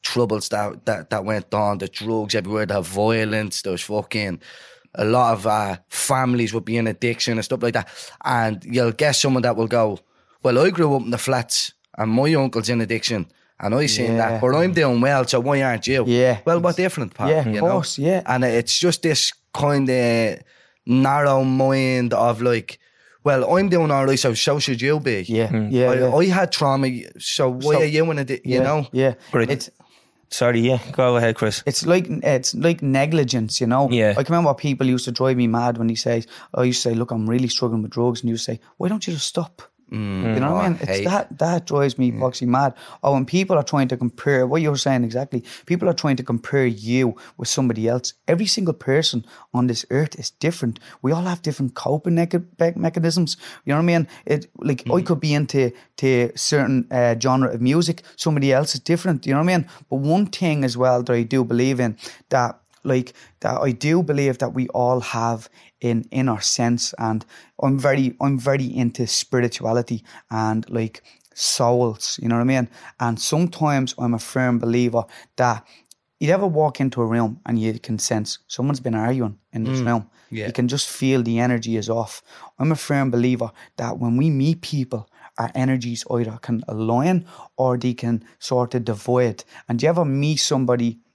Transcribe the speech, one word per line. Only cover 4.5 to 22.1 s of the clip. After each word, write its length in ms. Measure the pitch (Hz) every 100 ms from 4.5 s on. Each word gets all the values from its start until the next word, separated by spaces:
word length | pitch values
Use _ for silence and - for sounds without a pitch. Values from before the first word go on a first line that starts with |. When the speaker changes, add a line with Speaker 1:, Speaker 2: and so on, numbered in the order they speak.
| - - - _ -
Speaker 1:
a 80 |
lot 280 | 107 123 120
of, 140 | 110 107
uh, 280 | 107 101 90 _
families 680 | - - 131 127 123 113
would 100 | 110
be 120 | - 117
in 100 | 113
addiction 460 | 95 120 117 -
and 120 | 113
stuff 160 | 104 123
like 100 | 120
that. 140 | 113 - - - -
And 400 | - 123 113 101
you'll 280 | - 117 117
get 240 | 110 151 135
someone 260 | 143 127
that 140 | 120 110
will 100 | 113
go, 320 | 120 110 98 _ _ _ _
"Well, 120 | 131 123
I 60 | 175
grew 240 | 175 156
up 80 | 139
in 80 | 113
the 80 | 117
flats 540 | - 127 117 - - _ _ -
and 140 | 110
my 200 | 117 143
uncle's 340 | 156 135 113 110
in 120 | 120
addiction 460 | 107 113 - 110 85 _ _ _
and 160 | 101
I 120 | 120 147
seen 260 | - 113
Speaker 2:
Yeah. 40 | 117
Speaker 1:
that, 220 | 113 110
but 140 | 123
I'm 180 | 143 180
doing 280 | 175 147 120
well, 260 | 131 139 123
so 140 | 127
why 220 | 123 143
aren't 260 | 135 113 117
you?" 160 | 135 123
Speaker 2:
Yeah. 320 | 120 127 113
Speaker 1:
Well, 160 | - 170
we're 120 | 175
different, 400 | 170 185 165 110
Pat, 140 | - -
Speaker 2:
Yeah, 120 | 156
of 60 | 123
Speaker 1:
you 140 | 104
know? 100 | 165
Speaker 2:
course, 260 | 190 147 -
yeah. 240 | 147 190 -
Speaker 1:
And 180 | 127
it's 340 | 123 117 117 -
just 240 | 175 170
this 300 | 165 156 - - _
kind 380 | - 143 143 131
of 480 | 127 120 117 110 - - _ _ _ -
narrow 560 | 127 135 143 143 135
mind 680 | 131 131 135 135 131 127 120